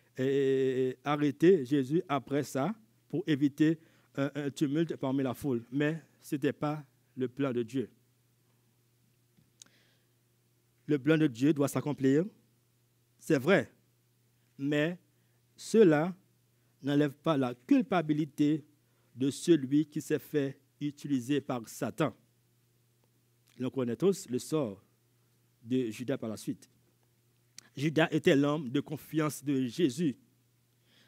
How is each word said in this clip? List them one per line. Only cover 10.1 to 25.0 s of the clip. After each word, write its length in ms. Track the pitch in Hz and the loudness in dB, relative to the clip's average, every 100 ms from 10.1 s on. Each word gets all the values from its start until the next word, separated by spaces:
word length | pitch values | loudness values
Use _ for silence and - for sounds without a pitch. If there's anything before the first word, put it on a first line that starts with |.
| _ _ _ _ _ _ _ - | _ _ _ _ _ _ _ -4
Le 120 | 147 | 0
plan 180 | 135 160 | 2 4
de 100 | 151 | 2
Dieu 260 | 113 143 | 2 0
doit 160 | 143 139 | 2 0
s'accomplir, 560 | 131 147 135 131 143 196 - _ _ _ _ _ _ _ _ | 0 -4 0 2 2 0 -8 _ _ _ _ _ _ _ _
c'est 200 | - 147 | -2 0
vrai, 340 | 139 180 110 _ _ _ _ _ _ _ _ - | 4 2 0 _ _ _ _ _ _ _ _ -8
mais 400 | 139 147 156 180 _ _ _ _ _ - | -2 0 -2 -4 _ _ _ _ _ -20
cela 580 | - 220 185 147 175 175 _ _ _ _ _ _ | 0 6 8 6 2 -6 _ _ _ _ _ _
n'enlève 300 | 135 143 147 | 0 2 2
pas 240 | - 165 143 | 0 -2 0
la 180 | 123 | -2
culpabilité 1120 | 120 - 277 196 180 156 151 160 - 147 151 - _ _ _ _ | -4 0 2 4 0 2 -2 -2 0 0 0 -4 _ _ _ _
de 160 | 120 135 | -4 -4
celui 560 | - - 160 127 147 156 | -2 2 2 4 0 0
qui 140 | 156 | -6
s'est 180 | - 147 | -4 -4
fait 400 | - 147 139 - _ _ | -2 -4 -4 -8 _ _
utiliser 600 | 147 - 147 135 120 143 | -8 -8 -4 -4 0 -2
par 260 | 135 123 110 | -2 -8 -8
Satan. 460 | - 120 - 139 - _ _ _ _ _ _ _ _ _ _ _ _ _ - | -8 -8 -2 -4 -4 _ _ _ _ _ _ _ _ _ _ _ _ _ -10
Nous 120 | 127 | -6
connaissons 280 | 135 120 113 | -4 -4 0
tous 300 | 185 185 - | 0 0 -6
le 100 | 123 | -8
sort 460 | - 151 120 98 _ _ | -4 -4 -4 -8 _ _